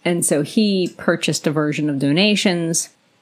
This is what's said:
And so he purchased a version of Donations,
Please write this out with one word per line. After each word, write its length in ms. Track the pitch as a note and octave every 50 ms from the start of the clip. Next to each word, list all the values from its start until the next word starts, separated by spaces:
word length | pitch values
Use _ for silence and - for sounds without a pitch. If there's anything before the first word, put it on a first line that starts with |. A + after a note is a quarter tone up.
| -
And 200 | F3 F3 E3+ -
so 160 | - F3 C#3+
he 500 | D3 - - A3+ G#3+ - F#3+ F#3 F3 - -
purchased 500 | - - F#3 E3+ E3 - E3+ D3+ - -
a 60 | E3
version 360 | D3 D#3 D3+ D3+ C#3+ D#3 D3 D3+
of 80 | C#3+ C3+
Donations, 880 | C#3+ C#3 D3 F3 G3+ G#3+ G#3 G3 - G3+ F3 E3+ E3 E3 E3+ - - - _ _ _ _ _ _